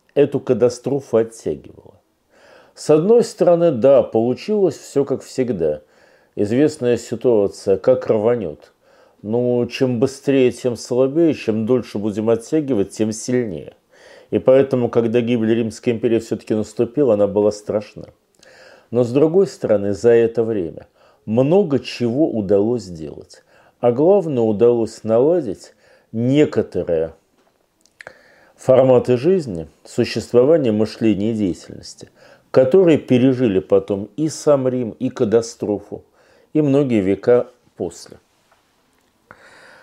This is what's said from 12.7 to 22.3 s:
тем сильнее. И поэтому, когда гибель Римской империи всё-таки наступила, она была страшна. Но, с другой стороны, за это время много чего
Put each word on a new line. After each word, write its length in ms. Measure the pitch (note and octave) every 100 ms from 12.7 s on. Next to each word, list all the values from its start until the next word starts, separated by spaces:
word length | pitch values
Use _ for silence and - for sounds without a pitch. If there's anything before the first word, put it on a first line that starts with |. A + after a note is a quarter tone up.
| G#2+ F#2+
тем 200 | - A2
сильнее. 640 | G#2+ - B2 A2+ D#2 - - _ _ - - _
И 80 | G#2+
поэтому, 500 | - C3 C3 B2+ A#2
когда 320 | A#2+ A#2 A#2+
гибель 320 | A2+ A#2+ A2
Римской 400 | A2+ A2+ - B2+
империи 260 | A2+ A#2+ A2+
всё-таки 360 | A2+ A2 - A2
наступила, 580 | G#2 - A#2 - C3
она 140 | G#2 G2+
была 240 | G2 G#2
страшна. 540 | G#2 - G#2 - - - _ _ _ _ _ - - _
Но, 140 | A#2
с 80 | A#2
другой 360 | C3+ D#3 F3+ F#3+
стороны, 460 | - A2 G#2 G2+
за 180 | G2 A#2+
это 320 | A#2 A2+ A#2
время 440 | A2+ G#2+ E2 D2 - _ _ _ -
много 520 | A2+ C#3 F#3+ F3 C3
чего 540 | - - A#2+ B2+ D#3+